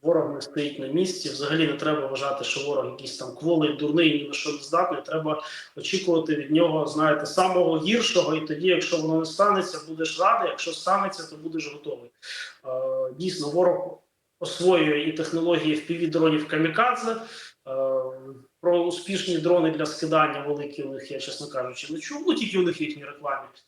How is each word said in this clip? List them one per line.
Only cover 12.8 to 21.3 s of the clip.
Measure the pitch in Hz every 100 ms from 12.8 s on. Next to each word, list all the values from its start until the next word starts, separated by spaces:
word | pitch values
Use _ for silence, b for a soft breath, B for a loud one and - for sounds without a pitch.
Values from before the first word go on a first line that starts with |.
| 131 - 127 -
дійсно, | 185 - 147
ворог | 160 180 151 - - _ _ _ _
освоює | 175 - 175 175 151 147
і | 156
технології | 156 160 165 165 165 156 151
F | -
P | 170
V-дронів | 165 160 160 151 151
камікадзе. | 156 165 160 247 240 226
Е, | 226 B B B B - 135 135 131 131 131 131 131 - _
про | 175 175
успішні | 170 175 - 190 - 165
дрони | 160 180 160
для | 156 151
скидання | - 156 156 156 143 143
великі | 143 143 -
у | 139
них, | 135 -
я, | -
чесно | -